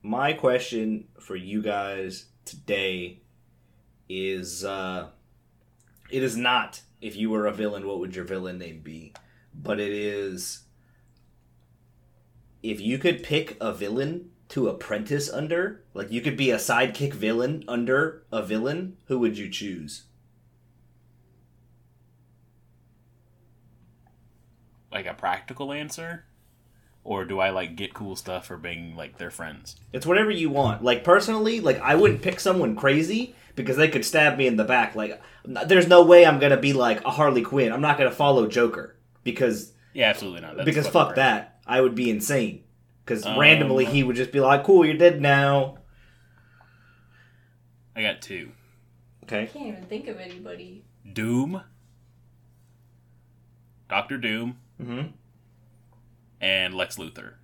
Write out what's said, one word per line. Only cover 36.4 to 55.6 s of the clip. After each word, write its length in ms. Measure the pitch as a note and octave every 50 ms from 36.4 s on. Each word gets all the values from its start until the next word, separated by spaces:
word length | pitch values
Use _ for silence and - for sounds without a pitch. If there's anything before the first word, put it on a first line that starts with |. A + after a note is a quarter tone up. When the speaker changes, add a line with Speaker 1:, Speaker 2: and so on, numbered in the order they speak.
| C#3+ C#3+ C#3
Speaker 1:
be, 160 | B2+ C3 C#3
like, 320 | C#3 C3+ B2 A#2 G#2+ G#2+ -
a 60 | C3
Harley 320 | C3 C#3+ D3+ C#3+ C3 B2
Quinn. 300 | A2 - C3+ C#3 B2+ A2+
I'm 100 | A2+ C3
not 160 | D3 D3+ C#3+ C#3
gonna 120 | C3+ B2
follow 360 | - - D3 C#3+ C3+ B2+ A2
Joker 500 | G#2+ - B2 A#2+ A2+ - E2+ - - - _ _ _ _ _
because 520 | _ B2 A2+ - C3 A#2 G#2+ G#2+ - - _ _ _ _
Speaker 2:
Yeah, 160 | _ C3+ A#2+ G#2+
absolutely 320 | G2+ - G#2 F#2+ F2+ E2+
not. 160 | E2 D#2 -
That's 80 | - C#3
Speaker 1:
because 220 | D#3 C#3 D3+ C#3+
Speaker 2:
fucking 60 | C#3+ - F3
Speaker 1:
fuck 100 | C#3+ -
Speaker 2:
crazy. 120 | - C3
Speaker 1:
that. 400 | C3+ B2+ A2 G#2+ - - _ _ _
I 160 | - B2 C3
would 120 | C3 B2 A#2
be 140 | A#2 B2 A#2
insane. 560 | A2 G#2 G#2+ - C#3+ C3 A#2 G#2+ F#2 - - _ _ _ _ _ _ _ _
'Cause 220 | - A#2+ G#2+ G#2
Speaker 2:
Um, 120 | G#2 A2 C3
Speaker 1:
randomly 460 | D3 D3+ D#3+ D3+ D3 C3+ C3 C3+ B2+
he 180 | A#2+ C3+ C#3+
would 140 | C3 B2 A#2+
just 160 | A#2+ B2+ B2
be 80 | - C#3
like, 240 | C3+ C3 C#3+ C#3 C#3
"Cool, 220 | - G3 F3+ E3
you're 100 | D#3 D#3
dead 240 | D#3 F3 F3 E3+ D3
now." 560 | C#3+ C#3+ C#3 C#3 C#3 C#3 C#3 C#3 C3 C#3 - - - - _ _ _ _ _ _ _ _ _ _ _ _ _ _ - _ _ _ _ _ _ _ _ _ _ _ _ _ _ _ _ _ _ _ _ _ _ _ _ _ _
Speaker 2:
I 60 | A2+
got 220 | A2 G#2 F2+ -
two. 300 | - - G2 F2 D2 - - _ _ _ _ _ _ _ _ _ _ _ _ _ -
Speaker 1:
Okay. 180 | - - G#2
Speaker 3:
I 40 | A3
can't 200 | A3+ - D4 C4+
even 180 | A3+ G#3 F#3 F#3
think 240 | - G#3+ A3 - -
of 100 | G3+ F#3
anybody. 680 | F#3 F3+ F3+ F3+ - F3+ F3+ F3+ F3+ F#3 F#3 G#3 _ _ _ _ _ G2+
Speaker 2:
Doom. 480 | F#2+ G#2+ G#2+ A2+ A#2 B2 C3+ D#3 F#3 F#3+ - _ _ _ _ _ _ _ _ _ _ _ _ _ _ _ _ _ _ _ _ _ _ _ _ _ _ _ _ _ _ _ _ _ _ _ _ _ _ _ _ _ _ _ _ _
Doctor 260 | - G2 G#3 - C#3
Doom. 420 | B2+ A#2 A2 G#2+ A2+ A#2 B2 B2 - _ _ _ -
Speaker 1:
Mm-hmm. 280 | A#2+ A#2+ A#2+ B2+ D3 D#3 - _ _ _ _ _ _ _ _ _